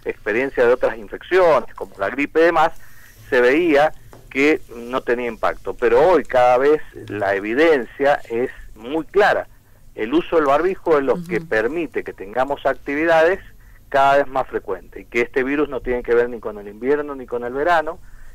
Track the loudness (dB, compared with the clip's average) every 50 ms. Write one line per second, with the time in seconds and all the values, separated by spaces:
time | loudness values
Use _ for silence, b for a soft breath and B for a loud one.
0 | B -10 -10 -8 -6 -4 -4 -2 -4 -2 0 2 4 4 4 2 0 -2 -4 -6
1 | -12 -14 -14 -14 -6 0 2 4 4 4 4 2 0 -4 -8 -12 -14 -12 -8 -6
2 | -6 -4 -4 -4 -4 -2 2 2 4 4 4 4 2 2 0 -6 B B B B
3 | B B B B -6 0 2 4 4 4 4 4 2 4 4 4 4 2 0 b
4 | b b b -20 -18 -8 -2 2 2 4 2 2 -2 -8 -16 -14 -8 -6 -6 -4
5 | -2 -2 -2 -2 -2 -4 -6 -4 -4 -4 -4 -4 -6 -10 -4 0 2 4 4 6
6 | 6 6 4 4 2 2 2 4 4 6 4 4 4 4 4 2 0 -4 -16 -16
7 | -12 -10 -6 -4 -2 -2 -2 -2 -2 -2 0 2 4 4 4 2 0 -4 -6 -2
8 | 0 0 0 0 -2 -6 -4 -4 -4 -4 -6 -10 -20 -20 -18 -16 -10 -6 -6 -6
9 | -6 -2 0 2 2 2 2 0 -4 -8 b b b b b b b b b -8
10 | -4 -2 -2 -2 0 0 0 0 2 2 2 2 2 0 -4 -2 0 2 2 2
11 | 2 2 0 -2 -2 -6 -6 -6 -4 -2 -2 0 0 -2 -2 -4 -6 -6 -6 -8
12 | -8 -8 -10 -12 -12 -6 -4 -4 -2 -2 -4 -4 -2 -4 -4 -4 -6 -6 -4 -2
13 | 0 2 4 4 4 2 2 -2 -6 -14 -20 b b b b b b -4 0 2
14 | 4 4 4 4 2 0 -2 -4 -4 -4 -6 -8 -6 -6 -10 -10 -10 -16 -18 -20
15 | -12 -6 -2 -2 -2 -2 -2 -4 -2 -2 -2 -2 -2 -2 -4 -6 -4 -4 -4 -4
16 | -2 0 2 2 2 0 -4 -8 -10 -10 -10 -12 -14 -16 -12 -6 -2 -2 -2 -2
17 | -2 -6 -10 -12 -10 -8 -8 -6 -6 -6 -6 -2 0 0 0 0 0 -2 -8 -12
18 | -14 b b b b b